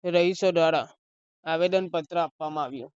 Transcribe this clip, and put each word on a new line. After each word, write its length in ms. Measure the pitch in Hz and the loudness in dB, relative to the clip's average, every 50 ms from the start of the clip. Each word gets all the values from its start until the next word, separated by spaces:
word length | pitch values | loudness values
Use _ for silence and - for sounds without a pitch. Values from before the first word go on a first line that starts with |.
| _ | _
રહીશો 460 | 180 170 175 175 180 185 - - 190 175 | 2 2 4 4 4 2 2 0 2 4
દ્વારા 360 | 170 165 160 160 147 117 117 - _ _ _ _ _ _ _ _ _ _ | 4 4 4 2 0 -2 -4 -12 _ _ _ _ _ _ _ _ _ _
આવેદનપત્ર 720 | 160 160 160 175 180 185 190 190 175 156 165 156 _ 175 170 | -4 -2 0 0 2 0 0 -2 -2 -4 -6 -6 _ -2 -2
આપવામાં 460 | 170 147 _ _ 160 156 156 156 147 | -2 -2 _ _ -8 -6 -4 -4 -6
આવ્યું. 280 | 127 135 131 117 147 _ | -6 -6 -12 -14 -14 _